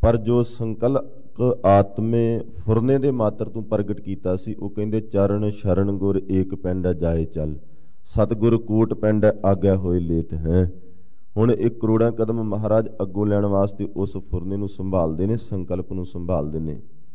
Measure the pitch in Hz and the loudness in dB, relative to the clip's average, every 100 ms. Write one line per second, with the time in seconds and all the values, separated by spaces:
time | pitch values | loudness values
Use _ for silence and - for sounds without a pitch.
0 | 113 117 107 120 120 - 113 104 117 135 | 4 2 2 2 2 -2 -6 0 0 0
1 | - - - - 123 - 95 101 101 - | -2 -10 -10 0 0 2 6 6 6 0
2 | 110 117 117 117 - - - 113 120 135 | 0 2 2 0 -4 -8 0 2 4 4
3 | 135 131 107 104 104 98 107 107 98 104 | 2 2 0 0 -6 -6 -2 -2 0 -4
4 | 101 95 95 92 101 107 101 101 107 110 | -6 -6 -2 -2 -4 -8 -8 -4 -2 -2
5 | 107 101 98 101 104 104 101 90 98 101 | -2 2 4 4 0 -2 0 2 2 0
6 | 98 95 98 95 92 95 90 92 90 82 | 0 0 0 0 0 -2 -4 -2 0 0
7 | 82 82 80 - 78 73 - - - - | 0 0 -2 -4 -6 -6 -10 -12 -12 -10
8 | - - 104 110 113 113 113 107 113 110 | -6 0 0 2 2 2 2 2 2 2
9 | 107 107 104 101 98 98 98 92 92 90 | 0 4 4 4 2 2 4 2 2 0
10 | 85 82 80 80 80 87 90 - - - | 0 -2 -2 -4 2 2 2 0 -12 -12
11 | - - - - 113 120 113 113 110 110 | -12 -10 -8 0 2 4 2 0 2 4
12 | 117 107 110 117 110 101 104 110 110 - | 4 2 -2 -2 -2 -2 2 2 2 -4
13 | 95 92 104 101 101 98 98 98 101 - | -6 0 0 2 2 2 0 0 -6 -4
14 | 95 95 95 92 87 98 101 101 95 92 | -4 -4 -6 -4 -4 -4 -4 -6 -2 0
15 | 82 80 95 117 - 101 90 92 90 95 | 0 0 0 -2 -4 -6 -4 -4 -4 -6
16 | 90 87 87 90 73 78 80 73 - - | -6 -6 -2 -2 0 -2 -4 -6 -8 -10
17 | - | -10